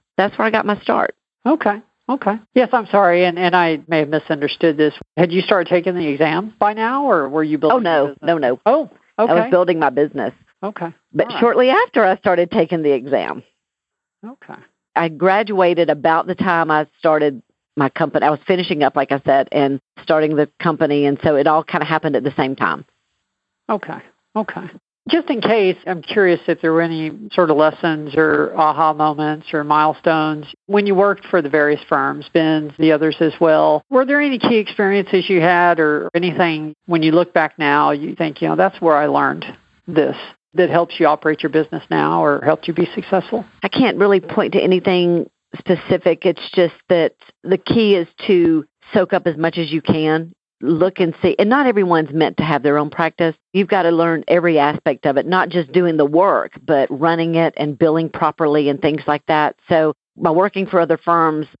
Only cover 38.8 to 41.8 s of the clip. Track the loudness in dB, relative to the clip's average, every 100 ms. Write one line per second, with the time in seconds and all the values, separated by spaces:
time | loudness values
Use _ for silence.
38.8 | 2 2 2 0 -2 -4 -12 -18 _ _
39.8 | -4 -2 0 -4 -14 -20 _ 0 2 2
40.8 | -2 0 0 2 -2 -2 -2 -2 -2 -8